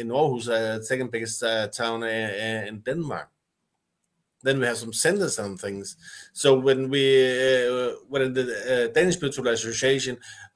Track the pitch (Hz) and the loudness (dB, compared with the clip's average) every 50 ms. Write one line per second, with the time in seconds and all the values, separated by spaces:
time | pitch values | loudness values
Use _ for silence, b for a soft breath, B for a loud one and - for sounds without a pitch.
0 | 117 113 120 143 156 147 127 120 113 120 117 110 113 110 110 110 110 - 131 127 | -6 -2 0 2 2 2 0 -2 -2 -2 0 0 0 0 -2 -4 -4 -4 -4 -2
1 | 127 117 113 113 113 113 113 - 120 113 113 110 107 104 - - 120 113 117 113 | -4 -4 -4 -6 -6 -6 -6 -4 -2 0 0 0 -2 -4 -4 -4 -4 -2 -2 -2
2 | 117 113 113 113 110 107 98 101 110 113 110 110 101 104 110 104 107 123 143 170 | -2 -2 -2 -2 -2 -2 -4 -4 -4 -4 -4 -4 -6 -8 -12 -10 -6 -6 -4 -4
3 | 165 139 104 82 - - _ _ _ _ _ _ _ _ _ _ _ _ _ _ | -4 -6 -6 -8 -10 -12 _ _ _ _ _ _ _ _ _ _ _ _ _ _
4 | _ _ _ _ _ _ _ _ - 131 135 135 127 120 120 113 113 113 110 - | _ _ _ _ _ _ _ _ 0 0 0 2 2 -2 -2 -4 -6 -8 -4 -2
5 | - 160 185 208 185 135 - - 104 101 95 87 - 101 98 98 98 - - _ | 0 2 2 2 0 -2 -2 -4 -6 -6 -8 -8 -8 -8 -8 -8 -10 -12 -14 _
6 | B B B B B B B - - 139 135 131 131 135 131 131 135 131 135 139 | B B B B B B B 0 6 6 6 6 6 4 2 2 2 0 0 2
7 | 135 135 135 131 131 131 127 127 131 131 131 127 123 123 127 127 127 120 - - | 4 6 6 6 6 6 4 2 2 4 4 4 2 2 0 0 -2 -4 -4 -8
8 | - - 139 139 131 131 123 131 127 123 113 101 107 123 131 123 120 113 117 151 | -10 -4 -2 0 0 0 0 -2 -2 -2 -4 -6 -2 0 0 2 2 2 4 4
9 | 175 185 165 - 147 139 135 135 123 120 117 113 110 113 113 - 131 131 139 131 | 4 4 2 0 -2 -4 -4 -2 0 0 0 0 -2 -4 -4 0 2 2 2 2
10 | 127 131 123 - B B B B B B B | 0 -4 -8 -8 B B B B B B B